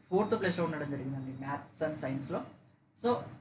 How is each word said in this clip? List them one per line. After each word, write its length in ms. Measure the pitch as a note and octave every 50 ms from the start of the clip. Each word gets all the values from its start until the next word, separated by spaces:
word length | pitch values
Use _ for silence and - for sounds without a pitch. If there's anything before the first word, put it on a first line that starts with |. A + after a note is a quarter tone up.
| - -
ఫోర్త్ 280 | F3+ F#3+ G#3+ G3+ A3+ -
ప్లేస్లో 260 | G3 F3+ E3+ F3 E3+
ఉండడం 260 | D#3+ D#3 D3 D3 C#3+
జరిగిందండి 400 | C#3+ C3+ B2+ C3+ C3+ C3+ C3 C3
Maths 580 | B2+ B2+ C3+ C3+ C#3 - - - - - D#3 D#3
and 160 | D3+ - D3
Science-లో. 360 | C3+ C3+ C3+ - - E3+ A#3+ C4 - - - - - _ _ _ _ _ - -
So, 160 | A#3 A#3+ - - - - -